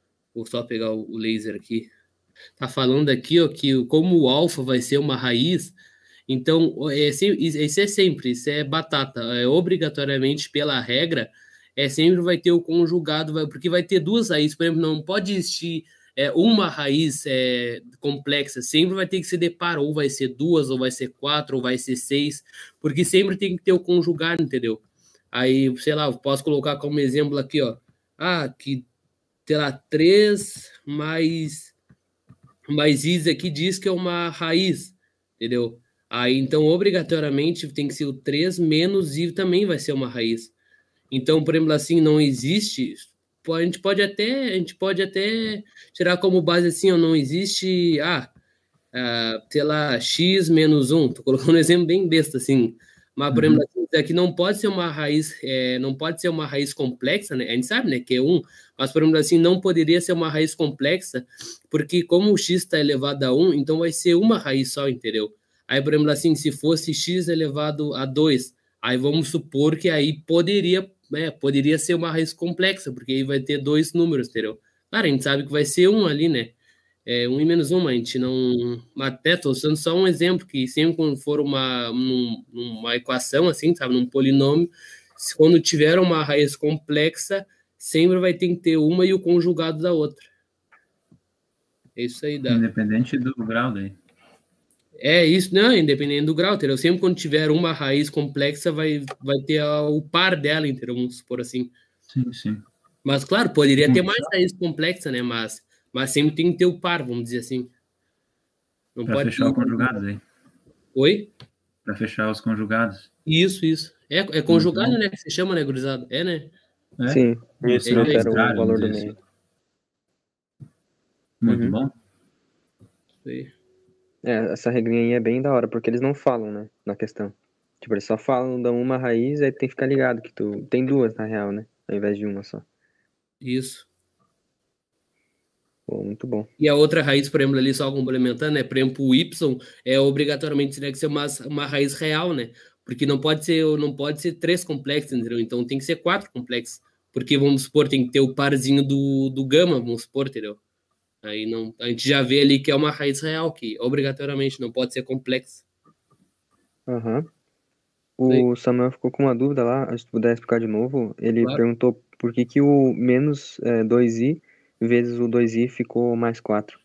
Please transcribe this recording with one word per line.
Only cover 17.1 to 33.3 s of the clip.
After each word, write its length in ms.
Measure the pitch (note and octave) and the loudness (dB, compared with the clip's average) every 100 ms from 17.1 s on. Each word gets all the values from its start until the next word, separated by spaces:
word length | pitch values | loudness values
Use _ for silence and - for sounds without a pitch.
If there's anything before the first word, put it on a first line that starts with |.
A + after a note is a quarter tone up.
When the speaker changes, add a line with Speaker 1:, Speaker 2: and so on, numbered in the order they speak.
| C3+ D3 | -2 -4
Speaker 1:
é, 560 | C3 B2+ B2 A#2+ A#2 - - | -2 0 -2 -4 -8 -14 -8
complexa, 600 | C#3+ C#3+ - C#3+ C#3 C3 | -6 -4 -2 -2 -2 -8
sempre 320 | A#2+ D#3 F3+ F#3+ | -2 2 2 0
vai 120 | F#3 | -2
ter 120 | F#3+ | -4
que 60 | - | -4
ser 120 | F3+ | -2
de 120 | E3+ | -2
par, 300 | E3+ F3 D#3 | -2 -4 -2
ou 140 | D3 | -2
vai 160 | D3+ C#3 | -2 -2
ser 180 | - C3 | -2 -6
duas, 400 | B2 D#3+ E3 C3 | -2 2 2 2
ou 80 | C3 | -2
vai 140 | B2+ | -2
ser 180 | B2+ B2 - | -4 -8 -6
quatro, 360 | C#3 D3 D3 C3+ | -4 -2 -2 -4
ou 60 | |
vai 140 | B2 B2+ | -2 -4
ser 180 | - B2 | -4 -6
seis, 480 | - C#3 C#3+ C#3+ - - - _ | -2 -2 -2 -6 -14 -20 -20 _
porque 240 | D#3 C#3+ F3 | -4 -2 2
sempre 300 | F#3 G3 F#3+ | 2 2 0
tem 180 | G3 F3+ | -4 -2
que 80 | |
ter 80 | - | 2
o 80 | F3+ | 2
conjugado, 640 | - F3+ E3+ D#3+ E3 E3+ | 2 2 2 -2 -2 -2
entendeu? 380 | C#3+ C3 A#2 A2 _ _ _ _ _ | -2 -2 -4 -6 _ _ _ _ _
Aí, 400 | A#2+ C3 C3+ C3+ B2+ | -2 2 2 2 0
sei 160 | - D3+ | -2 -2
lá, 100 | D3 | -2
eu 60 | B2 | -4
posso 260 | C#3 C#3 | -2 -2
colocar 320 | D#3 C#3+ D3 C#3+ | 0 0 -2 -4
como 220 | D3 D3 | -4 -2
exemplo 380 | C3+ C#3 D3 C#3+ | 0 0 0 -2
aqui, 240 | C3+ D3+ | -4 -2
ó, 160 | B2+ A#2 _ _ _ - | -2 -4 _ _ _ -8
ah, 320 | E3+ F3 C#3 | -4 -2 -4
que, 340 | - C#3+ C3 - _ _ _ _ _ - | -8 -8 -8 -8 _ _ _ _ _ -2
sei 100 | D3+ | -2
lá, 140 | C#3+ | -2
três 1000 | C#3 _ D#3 E3 G3+ G#3 G3+ - - - - - | -6 _ 2 6 6 4 2 -4 -12 -16 -18 -10
mais, 880 | D3 D3+ D#3+ D#3+ E3 D#3 D3+ - _ _ _ _ _ _ _ _ _ - | -6 -4 -2 -2 -2 -6 -10 -16 _ _ _ _ _ _ _ _ _ -6
mais 380 | D3 D3+ C#3 D3 | 2 2 2 2
is 220 | F3+ | 0
aqui 220 | D#3 | 0